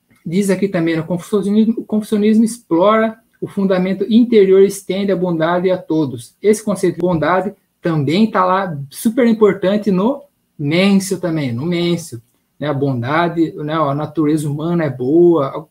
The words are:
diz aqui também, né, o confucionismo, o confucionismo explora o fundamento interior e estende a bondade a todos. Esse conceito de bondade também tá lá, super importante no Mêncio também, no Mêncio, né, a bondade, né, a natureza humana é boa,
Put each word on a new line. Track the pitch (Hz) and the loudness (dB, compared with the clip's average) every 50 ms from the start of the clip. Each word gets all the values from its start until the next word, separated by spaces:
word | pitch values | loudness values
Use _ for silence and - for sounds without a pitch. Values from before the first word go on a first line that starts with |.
| _ _ _ _ _ | _ _ _ _ _
diz | 170 160 190 202 196 | -4 -2 0 0 0
aqui | 185 185 202 | 0 0 0
também, | 196 190 175 165 165 165 | -2 -2 -2 -2 0 -2
né, | 160 | -2
o | 160 | -2
confucionismo, | - 180 175 - - 214 202 180 202 208 214 220 220 226 | -4 -6 -6 -4 -2 -4 -2 0 2 2 2 2 2 0
o | - - | -4 -6
confucionismo | - 220 214 214 - 220 202 208 220 220 220 233 | -4 -4 -4 -2 -2 -2 0 2 4 4 4 2
explora | 220 - - _ _ 165 165 185 208 220 220 220 226 220 _ _ _ _ _ | 2 -2 -8 _ _ 0 2 4 4 4 2 0 -2 -4 _ _ _ _ _
o | 175 | -12
fundamento | - - 202 196 190 190 185 180 190 190 190 202 - | -8 -4 -4 0 0 0 0 0 -2 -2 -4 -2 2
interior | 214 233 247 240 233 214 190 190 190 196 | 4 4 4 6 6 4 6 6 6 6
e | 196 | 6
estende | 202 196 - - - - 196 202 196 190 | 4 2 -8 -8 -6 -4 -4 -2 -2 -2
a | |
bondade | 175 180 180 170 156 156 165 175 180 180 185 | -2 -2 -2 0 0 0 0 0 0 0 0
a | 180 | -2
todos. | 180 - _ 160 156 156 131 123 120 - - _ _ - | -2 -2 _ -2 0 0 -2 -4 -10 -14 -18 _ _ 2
Esse | 202 220 214 | 2 2 2
conceito | - 214 190 - - 175 165 | 0 -4 -2 0 -2 -2 -2
de | 165 | -2
bondade | 170 180 175 156 151 156 180 190 190 202 202 _ _ _ _ _ | -2 0 0 0 0 0 0 0 -2 -4 -10 _ _ _ _ _
também | - 170 160 156 135 135 160 196 226 214 | -4 -2 -2 0 0 0 2 2 2 2
tá | - 196 185 | 2 0 0
lá, | 185 185 190 202 180 151 139 139 - | 2 0 0 -2 -4 -8 -10 -12 -14
super | - - - 233 220 269 240 | -14 -4 -4 -2 0 2 2
importante | 233 220 220 214 202 196 202 - 185 208 208 208 214 | 2 2 4 2 2 2 0 -2 -2 -2 0 0 0
no | 185 180 196 240 285 285 - _ _ _ _ _ _ | 0 2 0 0 -2 -4 -10 _ _ _ _ _ _
Mêncio | - 147 143 160 180 190 202 196 190 190 - 190 175 | -6 -4 -2 0 2 2 4 2 2 2 -2 -6 -4
também, | 180 175 160 156 143 127 117 | -4 -4 -2 -2 -4 -4 -4
no | 117 143 | -4 -4
Mêncio, | 175 175 170 175 170 175 170 165 - 123 117 _ _ _ _ _ _ _ _ | -2 -2 -2 0 -2 -2 -4 -6 -12 -16 -18 _ _ _ _ _ _ _ _
né, | 139 | -6
a | 151 147 | -6 -2
bondade, | 139 143 139 131 120 117 127 151 165 175 170 160 165 160 - - | -2 -2 -2 -2 -4 -4 -2 -2 0 -2 -2 0 -2 -2 -2 -4
né, | - 151 151 156 | -10 -8 -6 -2
a | 165 156 139 139 | -2 -2 -2 -2
natureza | 147 151 151 - 170 156 147 156 156 147 151 | -4 -6 -6 -4 -2 0 0 0 -2 -2 -6
humana | 143 151 160 170 175 170 160 | -6 -6 -4 -2 -2 -2 -2
é | 139 | -4
boa, | 123 127 123 127 151 170 175 175 170 156 135 - - 151 156 _ | -4 -4 -2 2 4 6 6 6 4 4 0 -2 -6 -10 -14 _